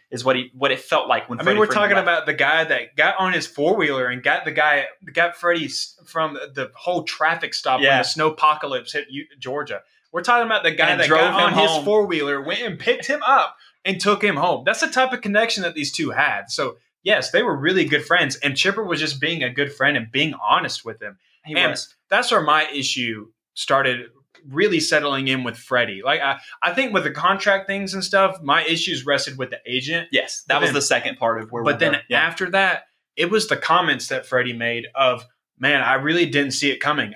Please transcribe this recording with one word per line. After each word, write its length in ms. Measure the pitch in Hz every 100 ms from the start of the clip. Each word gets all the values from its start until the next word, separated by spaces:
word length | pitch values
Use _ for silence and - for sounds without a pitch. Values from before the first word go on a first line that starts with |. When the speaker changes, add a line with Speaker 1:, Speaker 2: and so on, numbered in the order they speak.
| _
Speaker 1:
is 140 | 123
what 100 | 127
he, 160 | 127 127
what 200 | 127 139
it 80 | 127
felt 260 | - 156 -
like 220 | 117 -
when 100 | 117
Speaker 2:
I 40 |
mean, 20 |
Speaker 1:
Freddie 140 | 165 208
Speaker 2:
we're 60 | 214
Speaker 1:
Freeman 160 | 214
Speaker 2:
talking 140 | 202 196
Speaker 1:
left. 120 | 175
Speaker 2:
about 180 | 165 156
the 80 |
guy 300 | 147 139 160
that 320 | 156 131 117 147
got 240 | 160 185
on 140 | 185
his 120 | 175 -
four-wheeler 640 | - 151 214 151 135 123
and 120 | 123
got 240 | 139 170
the 80 | 156
guy, 340 | 151 151 143 131 - 180
got 240 | 160 170 170
Freddie 300 | 175 170 175
s-, 300 | - - - -
from 280 | 165 156
the 380 | 143 143 135 127
whole 300 | - - 180
traffic 500 | - - 160 170 156
stop 240 | - 143 131
when 60 |
Speaker 1:
Yeah. 140 | 139 135
Speaker 2:
the 100 | 120
snowpocalypse 840 | 151 156 156 151 151 147 127 117
hit 140 | 151 147
U-, 160 | 139 156 143
Georgia. 440 | 127 143 147 101 - _ _
We're 100 | 165
talking 220 | 175 240
about 180 | 226 214
the 100 | 165
guy 180 | 160 165
Speaker 1:
And 100 | 180
Speaker 2:
that 80 | 151
Speaker 1:
drove 140 | 156
Speaker 2:
got 300 | 165 190 202
Speaker 1:
him 20 |
Speaker 2:
on 80 | -
his 80 | -
Speaker 1:
home. 140 | - 170
Speaker 2:
four-wheeler, 560 | 214 202 165 143 143
went 180 | 139 208
and 180 | 240 151
picked 280 | 220 254 -
him 160 | 294 247
up 300 | 262 160 - _ _
and 160 | 185 185
took 240 | 196 202
him 140 | 208 147
home. 260 | 175 147 139
That's 140 | 226
the 80 | 311
type 260 | 254 262
of 80 | 247
connection 400 | 202 202 226 214
that 120 | 175
these 160 | 156 147
two 200 | - 147
had. 400 | 113 143 104 101
So, 260 | - 131 - _ _
yes, 280 | 180 196 123
they 120 | 180
were 140 | 233 143
really 300 | 147 190 160
good 180 | 147
friends, 320 | 139 175 147 -
and 180 | 143
Chipper 300 | 135 185 196
was 160 | 202 156
just 220 | 151 139
being 200 | 151 165
a 60 | 127
good 240 | 127 143
friend 240 | - 135 139
and 160 | 113
being 220 | 135 156
honest 500 | 135 107 151 160 -
with 160 | 113 110
him. 180 | 104 98 _ _ 156
Speaker 1:
He 100 | 160
Speaker 2:
And 140 | 175
Speaker 1:
was. 240 | - - _ _
Speaker 2:
that's 200 | 202 247
where 120 | 226
my 260 | 151 151 156
issue 600 | 143 135 131 120 110 107 _ _
started 560 | - - 139 135 123 120 _ _ _ 143
really 300 | 139 202 165
settling 480 | - 156 147 135 135
in 160 | 131
with 120 | 123 113
Freddie. 460 | - 123 113 98
Like, 160 | 120 156
I, 200 | 139 135 - -
I 120 | 233
think 180 | 240 269
with 120 | 196
the 60 | 147
contract 560 | 135 175 196 208 196 190
things 280 | 196 190
and 100 | 190
stuff, 380 | 185 196 190 185
my 200 | 147 151
issues 420 | 160 165 175 143 135
rested 320 | 139 139 131
with 100 | 127
the 120 | - 113
agent. 420 | 127 131 170 165
Speaker 1:
Yes, 300 | 135 - - -
that 80 | 139
Speaker 2:
But 40 |
Speaker 1:
was 80 | 170
Speaker 2:
then 60 |
Speaker 1:
the 80 | 139
second 340 | - 127 123 -
part 240 | 117 113
of 100 | 110
where 120 | 120
Speaker 2:
But 140 | 117 117
Speaker 1:
we're 20 |
Speaker 2:
then 140 | -
Speaker 1:
going. 120 | 143 -
Yeah. 100 | 143
Speaker 2:
after 300 | 160 165 185
that, 320 | 196 190 175 - _ _ -
it 140 | 175
was 180 | 214 214
the 80 | 143
comments 520 | - 170 170 131 -
that 180 | 131 -
Freddie 260 | 127 123
made 360 | 117 117 117 120
of, 300 | 131 131 120 120 _ _ _
"Man, 220 | 135 143
I 140 | 120
really 320 | 135 143 175 160
didn't 260 | 143 139
see 200 | - 143
it 80 | 127
coming. 340 | 143 147 110